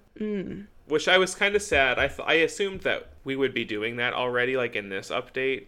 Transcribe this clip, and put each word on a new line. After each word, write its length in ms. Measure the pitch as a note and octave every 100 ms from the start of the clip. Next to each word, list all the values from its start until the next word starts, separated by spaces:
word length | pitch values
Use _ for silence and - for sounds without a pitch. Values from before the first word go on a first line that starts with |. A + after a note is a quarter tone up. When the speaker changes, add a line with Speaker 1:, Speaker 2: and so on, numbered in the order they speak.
| _ -
Speaker 1:
Mm. 480 | G#3+ G3+ - G3 G3+ - -
Speaker 2:
Which 220 | D3+ F#3+
I 100 | F#3
was 160 | F3+
kinda 240 | - G3+ G3+
sad. 380 | - D3 C3 A#2+
I 80 | C#3
th-, 140 | -
I 100 | -
assumed 480 | D#3+ D#3 - G3 F#3+
that 260 | B2+ G#2 - -
we 100 | C3 C3+
would 160 | C3
be 120 | A#2
doing 320 | G#2+ G#2 A2 A#2+
that 180 | A#2+
already, 420 | - B2 B2 B2 C3
like, 200 | A#2+ G#2+
in 120 | G2+
this 200 | F#2+ -
update, 540 | A#2+ - C3 C3+ B2+